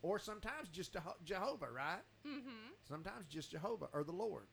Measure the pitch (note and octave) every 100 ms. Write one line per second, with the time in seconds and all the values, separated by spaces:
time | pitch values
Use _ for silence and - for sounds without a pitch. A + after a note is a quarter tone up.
0 | D#3+ G3+ - G#3+ G#3+ D4 B3 D#3+ F3+ F#3+
1 | D#3+ - D#3+ F#3+ G#3+ C#4+ C#3+ A#2+ C#3+ F3+
2 | - - D4 D4 C4 A3+ A3+ F#4+ - D3
3 | D#3+ A#3 E3+ D#3 C#3+ D#3+ F#3 A3+ C3+ D3
4 | D3+ F3 A3 D3+ G2+